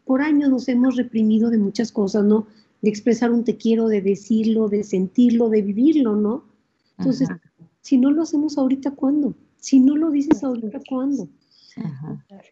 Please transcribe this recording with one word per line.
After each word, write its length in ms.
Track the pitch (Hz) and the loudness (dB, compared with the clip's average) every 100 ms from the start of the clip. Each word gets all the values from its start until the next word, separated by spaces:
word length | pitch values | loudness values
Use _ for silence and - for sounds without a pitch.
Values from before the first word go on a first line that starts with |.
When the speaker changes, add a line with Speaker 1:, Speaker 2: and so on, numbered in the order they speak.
Speaker 1:
por 180 | - 262 | -4 -2
años 260 | 302 294 277 | 0 2 2
nos 200 | 254 - | 0 0
hemos 280 | 247 254 240 | 0 2 0
reprimido 540 | - 220 214 220 233 | -2 0 2 2 2
de 80 | 226 | 0
muchas 320 | 196 220 226 | 0 -2 -4
cosas, 340 | 226 196 214 | -2 -2 2
¿no? 220 | 208 214 - _ _ _ | 2 2 -2 _ _ _
De 80 | 208 | -2
expresar 420 | 208 240 220 240 | 0 0 0 0
un 100 | 233 | 0
te 140 | 220 202 | -2 -2
quiero, 320 | 226 226 226 | 0 0 0
de 120 | 208 | 0
decirlo, 680 | 190 196 - 220 220 220 214 | 0 -2 -2 -2 0 0 0
de 160 | 208 | -2
sentirlo, 640 | 208 190 190 - 247 233 233 | -2 -4 -2 2 4 4 2
de 140 | 214 | 0
vivirlo, 520 | 202 202 294 311 226 | 0 0 2 2 2
¿no? 300 | 214 208 262 - _ _ _ _ - | 0 -2 -4 -10 _ _ _ _ -6
Entonces, 300 | 185 226 262 | -4 -2 -4
Speaker 2:
Ujú. 80 | 175 _ _ - _ | -6 _ _ -20 _
Speaker 1:
si 180 | - 254 | 0 2
no 140 | 269 | 2
lo 100 | 311 | 0
hacemos 360 | 320 294 302 285 | -2 -2 -2 -2
ahorita, 340 | 262 269 277 | -2 -2 -6
¿cuándo? 420 | - 269 294 247 - _ _ | -4 -2 0 -2 -6 _ _
Si 240 | - 269 | 2 4
no 160 | 269 294 | 4 2
lo 160 | 330 | 0
dices 320 | 285 285 - | 0 0 -2
ahorita, 360 | 269 233 214 277 - | -4 -6 -8 -12 -10
¿cuándo? 360 | 254 277 262 170 _ _ _ _ - | -6 -4 -6 -8 _ _ _ _ -12
Speaker 2:
Ujú. 420 | 160 135 151 - - 196 _ | -12 -10 -14 -16 -18 -20 _